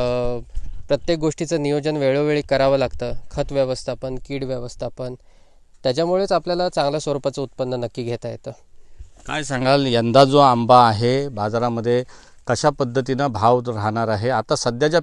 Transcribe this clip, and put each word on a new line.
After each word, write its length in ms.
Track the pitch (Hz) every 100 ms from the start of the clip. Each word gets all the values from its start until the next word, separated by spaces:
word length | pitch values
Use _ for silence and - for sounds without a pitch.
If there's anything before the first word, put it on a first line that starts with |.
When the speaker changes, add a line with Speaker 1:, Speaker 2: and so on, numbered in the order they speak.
| 123 123 120 120 120 - - - -
Speaker 1:
प्रत्येक 300 | 143 - 165
गोष्टीचं 440 | 156 - 151 165
नियोजन 340 | 147 147 147 151
वेळोवेळी 460 | 135 139 151 147
करावं 360 | - 135 135 139
लागतं, 340 | 123 - 120 113 -
खत 220 | - 143
व्यवस्थापन, 640 | 139 131 127 - 120 131 131
कीड 280 | - 139
व्यवस्थापन, 720 | 131 127 120 - 123 - 127 123 - - - - _ -
त्याच्यामुळेच 500 | 131 127 170 185 196
आपल्याला 360 | 175 175 175 180
चांगल्या 320 | 170 143 151
स्वरूपाचं 420 | 151 139 135 131
उत्पन्न 320 | 135 - 127
नक्की 280 | 123 120 -
घेता 260 | 117 117 120
येतं. 220 | 113 - 120 - - - - - - -
Speaker 2:
काय 160 | 147
सांगाल, 440 | 139 131 127 143 135
यंदा 380 | 117 117 123
जो 140 | 139 143
आंबा 500 | 139 120 117 123 120
आहे 400 | 104 120 135 143
बाजारामध्ये 760 | 113 104 113 120 117 113 120 127 - - - -
कशा 240 | 117 151
पद्धतीनं 560 | 143 131 120 127 131 143
भाव 340 | 104 113 123
राहणार 480 | 120 110 107 110 113
आहे, 220 | 107 120
आता 240 | 120 -
सध्या 340 | 147 123 117 151
ज्या 120 | 170